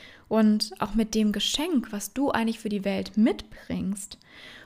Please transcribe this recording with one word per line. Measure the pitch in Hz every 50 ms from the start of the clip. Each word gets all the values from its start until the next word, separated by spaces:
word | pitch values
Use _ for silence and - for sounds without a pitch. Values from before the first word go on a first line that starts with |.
| - - - - _
und | _ 214 220 220 214 214 214 - - - -
auch | - 202 -
mit | 226 220 226 -
dem | 220 214 208
Geschenk, | 208 208 - - - 285 302 370 330 233 226 -
was | 202 202 - - -
du | 254 285 269
eigentlich | - 226 226 226 226 -
für | - 214
die | 208 196 196
Welt | 196 196 196 190 - -
mitbringst | 214 220 311 - - - - - - - - - 180 185 185 202 - - - - - _ - - - - - - - -